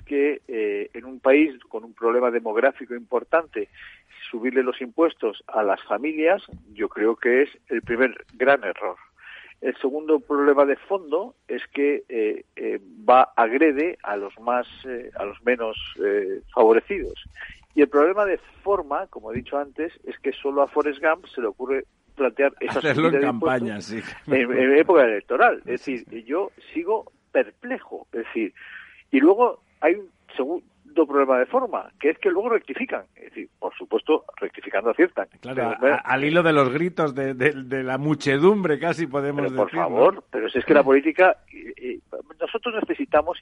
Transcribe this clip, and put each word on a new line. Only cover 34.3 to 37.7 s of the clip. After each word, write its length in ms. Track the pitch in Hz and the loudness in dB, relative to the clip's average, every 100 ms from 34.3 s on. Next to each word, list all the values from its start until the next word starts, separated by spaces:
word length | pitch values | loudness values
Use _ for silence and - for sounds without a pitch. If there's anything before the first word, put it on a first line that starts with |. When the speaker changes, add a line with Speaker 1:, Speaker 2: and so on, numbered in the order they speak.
| - | -10
Speaker 1:
rectificando 500 | 95 - - 101 113 | -10 -10 -6 -2 0
aciertan. 380 | 110 180 - 95 _ | 2 0 0 -8 _
Speaker 2:
Claro, 360 | 123 131 117 117 | -10 -4 -4 0
Speaker 1:
Pero 140 | 131 | 0
Speaker 2:
a, 20 | 147 | 0
a, 20 | |
al 240 | - 131 | 0 0
hilo 180 | 147 165 | 2 2
de 100 | 165 | 4
los 200 | 151 131 | 4 2
gritos 420 | 139 180 175 156 | 2 -2 -2 -2
de, 200 | 131 135 | -2 -6
de, 180 | 131 139 | 0 0
de 300 | 139 127 | 0 -4